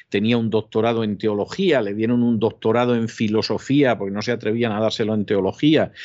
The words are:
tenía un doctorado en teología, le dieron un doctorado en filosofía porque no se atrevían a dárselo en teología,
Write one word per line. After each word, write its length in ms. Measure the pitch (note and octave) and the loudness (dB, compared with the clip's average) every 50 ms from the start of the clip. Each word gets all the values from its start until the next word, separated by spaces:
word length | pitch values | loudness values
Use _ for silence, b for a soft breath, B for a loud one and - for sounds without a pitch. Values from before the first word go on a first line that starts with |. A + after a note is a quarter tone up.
| B | B
tenía 300 | B - G#2 G#2+ A2+ A#2+ | B -2 0 0 2 0
un 120 | A#2 A2+ G#2+ | 0 0 0
doctorado 540 | G#2+ G#2+ - - - A2 A2+ A#2 A#2 A2+ A2+ | -2 -2 -2 -2 -2 0 0 2 0 0 -2
en 140 | G#2+ G2+ | -4 -4
teología, 640 | F2 - G#2+ G#2 G2+ G2+ - - - G3 F3 C#3+ B2+ | -2 -2 -2 0 -2 -4 -4 -2 -2 0 2 2 2
le 120 | G#2+ G2+ G2+ | 0 -2 -2
dieron 300 | G#2+ A2 A#2 B2 A#2+ A#2+ | -2 0 0 2 2 2
un 160 | A#2+ A#2 G#2+ | 2 2 2
doctorado 560 | A2+ G#2 - - - A2 A2 A#2+ B2 A#2+ A#2+ | 0 0 -2 0 0 0 2 2 2 2 0
en 140 | A#2 A2+ A2 | 0 -2 -4
filosofía 880 | - - A#2 G#2 G#2+ G#2+ G2+ - A2 F#2+ - - C3+ D3 C#3 B2 A2 | -4 -4 -2 0 0 0 0 -2 -4 -4 -2 0 2 4 4 4 2
porque 160 | F#2+ G2+ G2 G2 | 0 -2 -6 -6
no 80 | G#2 | -4
se 100 | G#2 A#2 | -4 -4
atrevían 400 | A#2+ A2+ A2+ A2 A2 A#2 A#2+ A2+ | -4 -2 -2 -2 -2 0 0 -2
a 80 | G2+ G#2+ | 0 0
dárselo 340 | A2 G#2+ - - A2 G#2+ A2 | 0 -2 0 -2 -2 -2 0
en 120 | G#2+ G2 | -2 0
teología, 640 | - G#2+ G2 F#2+ F#2+ - - D3 D3+ D#3+ B2 G2 - B B | 0 0 0 0 -2 -2 0 2 2 4 4 2 0 B B